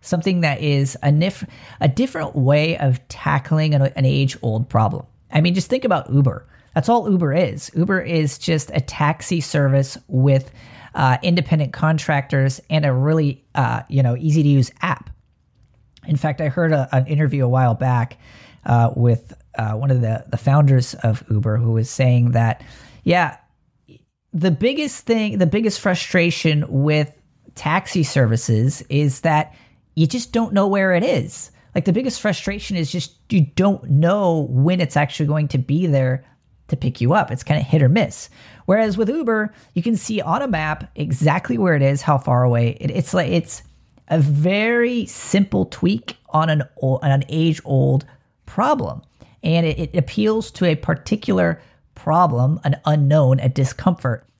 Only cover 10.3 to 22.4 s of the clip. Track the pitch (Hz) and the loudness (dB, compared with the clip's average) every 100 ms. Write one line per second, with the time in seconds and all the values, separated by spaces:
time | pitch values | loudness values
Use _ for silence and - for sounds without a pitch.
10.3 | 135 135 - - - - - 131 127 175 | 2 0 -18 -20 -20 -12 -2 0 2 2
11.3 | 175 - 156 135 - 156 160 - 143 135 | 0 2 0 -2 -2 0 0 0 -2 0
12.3 | 143 135 131 - 156 147 127 143 160 147 | 0 0 -2 -4 0 0 0 2 2 0
13.3 | 135 _ - 120 117 - 135 127 127 156 | -4 _ -4 -2 -2 -2 0 2 0 0
14.3 | 156 147 139 123 - 175 - - - _ | 2 4 4 2 -2 -6 -6 -8 -20 _
15.3 | _ _ _ _ _ _ _ - 143 156 | _ _ _ _ _ _ _ -4 -2 -2
16.3 | 135 151 151 165 151 127 131 135 151 151 | -4 -4 0 0 0 0 0 0 0 0
17.3 | 139 123 127 123 117 127 123 120 - - | 0 0 2 2 2 0 0 -2 -6 -20
18.3 | - - - - 117 117 - 120 117 - | -20 -20 -12 0 2 2 2 2 2 -2
19.3 | - _ - 107 107 139 127 113 110 - | -20 _ -6 -4 -2 0 0 0 -2 -4
20.3 | 117 - 143 143 131 120 - 113 110 - | -4 2 4 6 4 2 -2 -2 -2 -2
21.3 | 107 110 110 117 113 113 - 127 123 120 | -2 0 0 2 0 -2 0 2 4 4
22.3 | 120 | 2